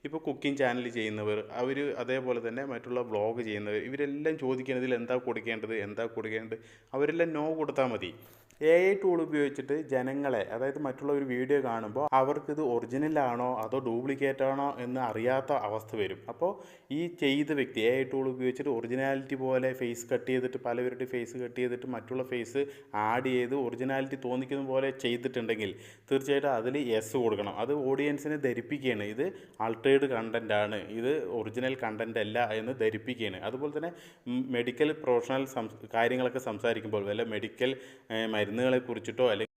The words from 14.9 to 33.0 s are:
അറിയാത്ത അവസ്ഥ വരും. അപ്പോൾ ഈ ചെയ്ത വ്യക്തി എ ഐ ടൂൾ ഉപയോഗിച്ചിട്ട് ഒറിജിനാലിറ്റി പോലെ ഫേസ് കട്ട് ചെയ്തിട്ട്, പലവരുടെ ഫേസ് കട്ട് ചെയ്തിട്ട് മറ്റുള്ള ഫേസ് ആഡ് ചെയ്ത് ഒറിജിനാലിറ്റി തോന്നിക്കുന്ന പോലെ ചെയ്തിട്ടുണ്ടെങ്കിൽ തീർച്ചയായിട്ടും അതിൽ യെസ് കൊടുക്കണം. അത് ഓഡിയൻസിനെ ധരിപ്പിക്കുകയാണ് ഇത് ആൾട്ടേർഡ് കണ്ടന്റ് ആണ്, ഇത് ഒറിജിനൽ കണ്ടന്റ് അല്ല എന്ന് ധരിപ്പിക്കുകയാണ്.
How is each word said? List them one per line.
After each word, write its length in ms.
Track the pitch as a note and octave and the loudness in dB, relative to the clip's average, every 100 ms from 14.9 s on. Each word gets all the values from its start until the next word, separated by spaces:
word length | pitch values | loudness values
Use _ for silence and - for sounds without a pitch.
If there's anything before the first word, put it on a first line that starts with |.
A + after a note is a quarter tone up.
| B2+ B2 | -2 -2
അറിയാത്ത 440 | A2 A#2+ C3 C3+ C#3 G#2 | 0 2 2 2 0 0
അവസ്ഥ 240 | A2 G#2+ A2+ | -4 -4 -2
വരും. 180 | F#2+ F#2+ - | -2 -2 -10
അപ്പോൾ 200 | - F3 G3+ - - _ C#3+ | -2 -2 -2 -12 -20 _ -4
ഈ 20 | E3+ E3+ | -4 2
ചെയ്ത 280 | C#3+ C#3 D3 D3 | 2 4 2 0
വ്യക്തി 220 | B2+ A2+ A2+ | 0 2 4
എ 40 | C3 | 4
ഐ 20 | B2+ | 0
ടൂൾ 140 | C3+ C3 | 0 -2
ഉപയോഗിച്ചിട്ട് 380 | B2+ B2+ B2+ D3 A#2 | 0 0 0 -2 -2
ഒറിജിനാലിറ്റി 600 | A#2 B2+ C3+ C3+ C3+ C3+ | 0 0 0 0 -2 -2
പോലെ 300 | C3 C3 C3 B2+ | 2 2 2 0
ഫേസ് 240 | A#2+ A#2+ A#2 | -4 -4 -2
കട്ട് 180 | B2 - | -2 2
ചെയ്തിട്ട്, 300 | B2+ B2 B2+ B2 | 0 0 -4 -2
പലവരുടെ 400 | A#2+ B2+ B2+ B2+ | -2 -2 -2 -4
ഫേസ് 220 | B2+ A#2 B2+ | -4 -6 -6
കട്ട് 140 | B2 B2+ | -8 -2
ചെയ്തിട്ട് 280 | B2+ A#2+ C3 A#2+ | -2 -2 -6 -8
മറ്റുള്ള 280 | - B2+ B2+ | -4 -4 -2
ഫേസ് 300 | B2 A#2 C#3 C#3 - - G#2 G#2+ | -4 -2 -2 -2 -6 -6 0 2
ആഡ് 260 | A#2+ C3+ B2+ | 2 2 2
ചെയ്ത് 200 | B2 C#3 A#2+ | 2 0 -2
ഒറിജിനാലിറ്റി 540 | A#2 C3 C3+ C3+ C3+ B2+ | -2 -2 -2 -2 -4 -2
തോന്നിക്കുന്ന 380 | B2+ C3 C#3 C3+ | -4 -2 -4 0
പോലെ 200 | C3 C3+ C3 | 0 0 0
ചെയ്തിട്ടുണ്ടെങ്കിൽ 720 | A#2+ A#2+ B2 B2 A2+ A2+ F#2+ - - - - | 0 0 0 -2 0 0 0 -6 -14 -20 0
തീർച്ചയായിട്ടും 400 | - D3 C#3 C#3+ A#2+ | 0 4 2 4 2
അതിൽ 180 | A#2 C#3+ B2 | 0 -2 2
യെസ് 220 | A2 A2 C3+ A#2 | 2 2 2 2
കൊടുക്കണം. 280 | G#2 G2+ F2+ | 2 -2 -2
അത് 100 | A#2 D3 C3 | 0 0 2
ഓഡിയൻസിനെ 480 | C3+ D3 D3 D3+ D3+ C3+ | 2 2 0 -2 0 0
ധരിപ്പിക്കുകയാണ് 600 | A#2 A#2 C#3+ B2+ A2 G2+ A2 | 0 -4 -2 0 0 -2 -2
ഇത് 100 | E3+ - - - A2 | -4 -4 -18 -4 -2
ആൾട്ടേർഡ് 440 | A2+ C3+ C3+ C3+ A#2 | 2 6 6 6 0
കണ്ടന്റ് 420 | A2+ A2+ A2+ G#2 | 0 -2 2 2
ആണ്, 180 | G#2+ G#2+ F2 A2 | 2 -2 -4 -2
ഇത് 120 | B2 D#3 F#2+ A#2+ | 0 0 0 -4
ഒറിജിനൽ 360 | G#2+ A2+ C3 C3 | -2 -2 -2 -2
കണ്ടന്റ് 380 | A2+ G#2+ A#2 A2+ G#2 | -4 -2 -2 -2 0
അല്ല 220 | A#2 A#2 A2 | 0 0 0
എന്ന് 140 | A2+ C3+ A2 | -4 0 0
ധരിപ്പിക്കുകയാണ്. 560 | G#2 | 0